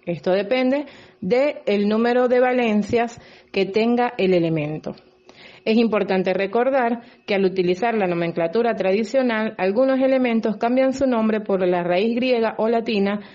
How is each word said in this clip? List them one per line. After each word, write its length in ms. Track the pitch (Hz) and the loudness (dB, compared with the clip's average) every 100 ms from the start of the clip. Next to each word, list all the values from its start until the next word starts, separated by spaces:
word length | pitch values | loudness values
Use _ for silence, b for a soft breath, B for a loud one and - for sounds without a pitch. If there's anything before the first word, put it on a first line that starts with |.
| - | -8
Esto 240 | 170 - | -6 -2
depende 540 | 185 202 254 254 277 285 B B B | 0 0 0 0 -2 -4 B B B
del 680 | 185 240 294 285 - 202 202 | -2 0 0 -2 -2 0 0
número 400 | 220 233 247 247 | 0 2 2 2
de 120 | 254 | 2
valencias 800 | 254 254 240 208 202 240 233 - B B B | 2 2 0 0 0 0 -2 -6 B B B
que 160 | - 190 | -4 -2
tenga 460 | 208 226 240 247 - | 0 0 2 0 0
el 160 | 190 | 2
elemento. 640 | 185 165 160 151 151 160 - - _ B B B B | 2 2 0 -4 -6 -10 -14 -18 _ B B B B
Es 120 | - 226 | 0 2
importante 580 | 233 202 196 190 185 | 2 0 0 0 0
recordar 680 | 185 196 226 247 269 233 233 B B - | 0 0 0 0 0 0 -4 B B -4
que 100 | 202 | 0
al 80 | |
utilizar 500 | 190 185 180 180 233 | 0 0 0 0 0
la 140 | 226 185 | 0 0
nomenclatura 680 | 170 170 165 165 220 240 214 | 0 -2 -2 -2 0 0 0
tradicional, 760 | 190 196 220 269 254 220 220 214 | 0 0 0 0 0 0 -4 -2
algunos 420 | 190 202 269 269 | -2 2 2 2
elementos 560 | 269 262 247 226 220 214 | 2 2 2 0 0 -2
cambian 380 | 233 254 269 | 0 2 2
su 120 | 262 269 | 2 0
nombre 360 | 233 220 214 | 2 0 0
por 260 | 214 196 180 | 0 0 0
la 160 | 180 | 0
raíz 320 | 175 175 220 240 | 0 0 0 0
griega 400 | 254 240 226 214 | 0 0 0 0
o 120 | 220 | 0
latina 500 | 226 226 214 196 208 B | 0 0 0 0 -2 B